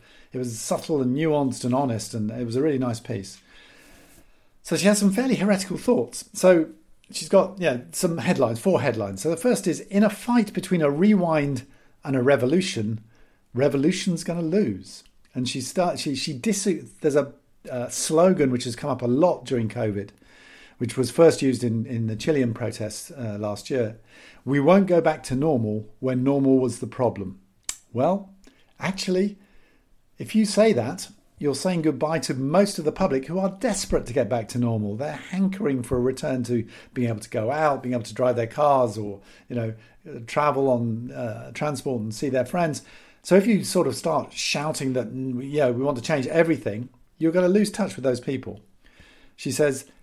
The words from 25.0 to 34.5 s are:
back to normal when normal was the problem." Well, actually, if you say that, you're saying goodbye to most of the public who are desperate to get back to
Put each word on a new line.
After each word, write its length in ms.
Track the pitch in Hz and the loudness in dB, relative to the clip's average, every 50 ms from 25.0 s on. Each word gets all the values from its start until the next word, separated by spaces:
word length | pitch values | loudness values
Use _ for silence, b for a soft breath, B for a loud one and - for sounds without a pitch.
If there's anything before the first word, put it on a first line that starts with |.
back 220 | 165 165 156 147 - | 4 4 0 0 -4
to 100 | - 131 | -4 -2
normal 540 | 127 143 160 151 127 113 107 107 107 107 - - - | 0 2 2 2 2 0 0 -2 -4 -6 -10 -14 -6
when 220 | 131 131 127 127 127 | -4 -2 0 0 2
normal 360 | 135 139 139 139 135 135 131 | 2 2 2 4 4 6 4
was 220 | 127 120 107 - | 4 2 -2 -6
the 60 | - | -10
problem." 540 | 107 - - 127 113 95 98 98 92 - - _ _ _ _ _ - - - _ _ - | -12 -4 0 0 0 0 -2 -8 -10 -12 -16 _ _ _ _ _ -14 -14 -14 _ _ -4
Well, 420 | 113 127 165 185 196 196 - - _ b b b b b b b b | 0 0 2 0 0 -4 -10 -20 _ b b b b b b b b
actually, 600 | 143 160 190 190 - - 185 185 196 202 202 b b b b b b b b b b b b b _ _ _ _ | -6 -6 -4 -4 -2 -2 0 2 0 0 -2 b b b b b b b b b b b b b _ _ _ _
if 160 | 127 120 - | -14 -2 2
you 100 | 220 220 | 2 2
say 280 | 202 - 196 214 226 196 | 2 4 4 4 6 4
that, 360 | 120 110 123 175 190 - - - _ _ _ _ - | 2 0 -2 -6 -8 -12 -16 -18 _ _ _ _ -4
you're 160 | - 147 135 | -2 -2 -2
saying 280 | 135 - 185 185 170 156 | 0 -2 -2 -2 0 0
goodbye 360 | 160 143 120 156 151 160 165 | 0 0 0 -2 -2 -2 -2
to 140 | 165 - 147 | -2 -4 -4
most 440 | 127 135 139 156 190 202 202 - - | -4 -2 2 4 4 4 2 0 -2
of 60 | 156 | -4
the 60 | 151 151 | -4 -2
public 340 | - 190 190 135 135 131 | 0 0 0 0 -2 -2
who 120 | - 165 190 | -4 -4 -4
are 120 | 190 190 190 - | -2 -4 -4 -2
desperate 460 | - 247 196 - - - - 147 - | -4 -4 -2 -4 -4 -2 -2 -2 -2
to 60 | - 117 | -2 -2
get 160 | 143 120 101 | -2 0 0
back 200 | 127 117 110 | -2 -4 -4
to 100 | - | -4